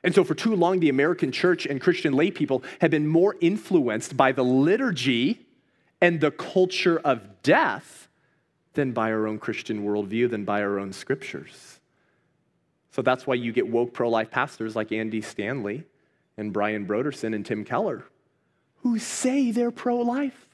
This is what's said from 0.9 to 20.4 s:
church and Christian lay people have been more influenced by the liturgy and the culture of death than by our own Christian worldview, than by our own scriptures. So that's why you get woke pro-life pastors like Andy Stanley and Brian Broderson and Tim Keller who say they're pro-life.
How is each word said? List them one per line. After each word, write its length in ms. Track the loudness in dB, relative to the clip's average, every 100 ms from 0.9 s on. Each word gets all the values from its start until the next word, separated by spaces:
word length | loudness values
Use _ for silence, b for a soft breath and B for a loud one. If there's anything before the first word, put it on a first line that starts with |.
| 4 2 2 -2
church 340 | 2 2 2 -2
and 140 | 0
Christian 320 | 0 2 2
lay 180 | 2 2
people 320 | 0 -2 -2 B B
have 100 | 2
been 160 | 2 2
more 300 | 4 2 2
influenced 800 | 0 0 2 2 2 -2 -4 2
by 160 | 2
the 100 | 4
liturgy 1000 | 2 4 4 2 0 -2 0 2 0 -2 _ _ _ _ _ _
and 180 | 2 4
the 100 | 0
culture 680 | -2 -2 2 2 2 0 2
of 220 | 0 -2 -4 -4
death 680 | 2 4 4 -2 -10 -20 -20 _ _ _ _ _ _
than 180 | -2 -2
by 220 | -2 -2
our 140 | 0 -2
own 120 | -4
Christian 460 | -6 -8 -6 -4 -2
worldview, 440 | -2 -2 0 0
than 140 | -2
by 180 | -2 -2
our 160 | -2 -4
own 140 | -6
scriptures. 880 | -12 -6 -6 -6 -14 -16 -20 -20 -20 _ _ _ _ _ _ _ _ _ _ _
So 100 | -2
that's 240 | 0 0 0
why 100 | -2
you 180 | 0
get 120 | -2 0
woke 240 | 0 -2
pro-life 360 | -2 0 0 0
pastors 460 | -2 -4 -4 -6 -6
like 160 | -4
Andy 300 | -4 -4 -6
Stanley 640 | -8 -8 -6 -6 -6 -8 -12 _ _ _ _ -10
and 160 | -6
Brian 340 | -2 -2 -2 -4
Broderson 480 | -2 -4 -6 -6
and 120 | -6 -6
Tim 180 | -8
Keller 400 | -4 -4 -4 -6 -14 _ _ _ _ _ _ _
who 180 | -2 -2
say 520 | -4 -4 -2 0 0
they're 200 | 0 -2
pro-life. 760 | -2 -2 0 0 -2 -4 -8